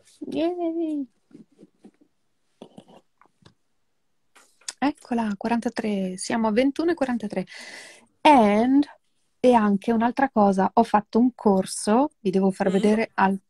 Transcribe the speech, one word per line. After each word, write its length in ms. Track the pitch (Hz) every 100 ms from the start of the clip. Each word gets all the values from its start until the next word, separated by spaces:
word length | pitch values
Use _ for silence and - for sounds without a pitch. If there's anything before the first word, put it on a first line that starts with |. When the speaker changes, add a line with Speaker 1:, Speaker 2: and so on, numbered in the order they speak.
| _ - -
Speaker 1:
Yay! 760 | 285 330 359 339 330 330 294 269 _ _ - - _ - _ - _ _ _ _ _ _ - - - - - _ _ _ _ _ _ _ _ _ _ _ _ _ _ _ _ - -
Eccola, 520 | 277 302 - 233 220 202
quarantatré, 800 | 226 233 233 - 220 202 190 185
siamo 320 | - 226 220
a 40 |
ventuno 380 | 214 269 277 320
e 40 |
quarantatré. 500 | 330 254 240 208 - 185 - - - - - _ _
And, 640 | 302 285 214 208 247 269 294 - _ _ _ _
e 140 | 254
anche 380 | 240 208 196 -
un'altra 380 | 233 233 233 269
cosa, 400 | - 202 196 190
ho 100 | -
fatto 360 | 226 208 - 220
un 160 | 247
corso, 760 | - 220 190 185 - - 220 294 _
vi 100 | 196
devo 200 | 190 190
far 180 | 190 196
Speaker 2:
Mm. 40 |
Speaker 1:
vedere 380 | 190 208 214 220
al, 240 | - 190 196 _